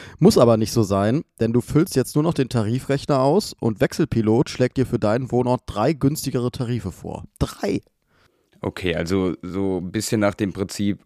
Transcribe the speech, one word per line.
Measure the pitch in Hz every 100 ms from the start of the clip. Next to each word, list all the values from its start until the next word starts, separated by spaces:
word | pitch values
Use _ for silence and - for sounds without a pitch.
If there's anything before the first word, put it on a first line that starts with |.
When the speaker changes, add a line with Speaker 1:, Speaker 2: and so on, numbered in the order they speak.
| - -
Speaker 1:
Muss | 180 196
aber | 120 110
nicht | 110
so | 117
sein, | 98 98 104 143 - -
denn | 113
du | 120
füllst | - 147 - 131
jetzt | 120
nur | 147
noch | 160
den | 160 123
Tarifrechner | 120 104 127 - 139 - 139
aus | 135 185 -
und | - 113 104
Wechselpilot | 143 - 156 117 107 113 160
schlägt | - 127 -
dir |
für | 123 120
deinen | 104 120 127
Wohnort | 120 123 123
drei | - - 185
günstigere | 147 135 156 135 127 120
Tarife | - 117 120 90
vor. | - - - - _
Drei! | - - 202 - - _ _ _ _ _ _ _
Speaker 2:
Okay, | 101 - 92
also | 87 85 95 92 -
so | 90 92 98 92
ein | 90
bisschen | 110 - 110
nach | 101
dem | - 101
Prinzip, | 95 98 - 101 90